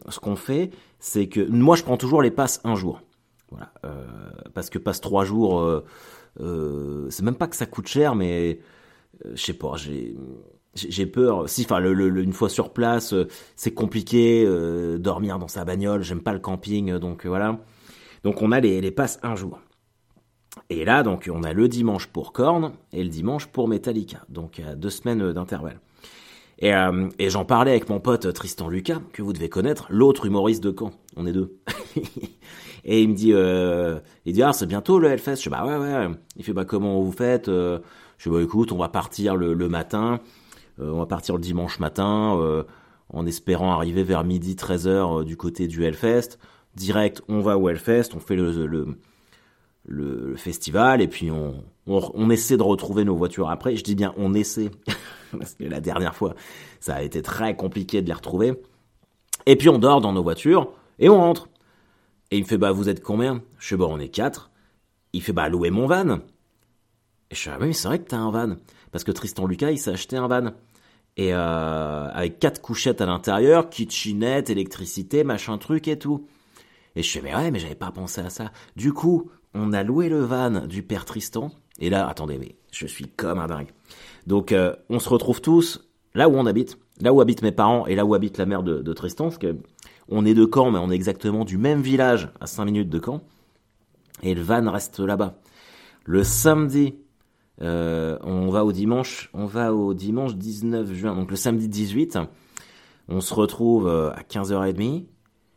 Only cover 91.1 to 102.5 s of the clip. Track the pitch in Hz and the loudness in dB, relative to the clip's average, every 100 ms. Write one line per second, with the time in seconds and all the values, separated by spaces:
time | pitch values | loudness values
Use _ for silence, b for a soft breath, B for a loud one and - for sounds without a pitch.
91.1 | 95 104 107 101 92 135 147 131 135 127 | -2 -2 -2 -2 0 2 2 2 4 4
92.1 | 117 78 - - - 104 104 90 82 98 | 2 0 -12 -12 -6 -2 0 0 -4 -4
93.1 | 151 - b b b _ _ _ _ _ | -8 -10 b b b _ _ _ _ _
94.1 | - 92 87 85 117 113 98 - - 98 | -8 -2 -2 0 0 0 -2 -6 -4 -2
95.1 | 101 98 - b b b b b b - | 0 -2 -6 b b b b b b -2
96.1 | 92 101 - 160 156 151 139 139 - - | 2 2 4 4 4 4 4 2 0 -16
97.1 | _ _ _ _ - 85 85 82 82 80 | _ _ _ _ -10 -4 -2 0 -2 -2
98.1 | 80 - 92 92 101 107 92 107 120 127 | -4 -4 -2 0 2 2 2 0 0 -2
99.1 | - - 95 104 110 117 107 101 92 101 | -8 -12 -10 -6 -2 0 0 0 -2 -4
100.1 | 117 135 98 107 104 117 117 104 90 107 | -2 -4 -6 -8 -6 -4 -2 -4 -4 -4
101.1 | 92 92 98 123 113 110 104 104 110 160 | -4 -4 -4 0 0 -2 -2 -2 -2 -2
102.1 | 95 78 - B | -2 -6 -10 B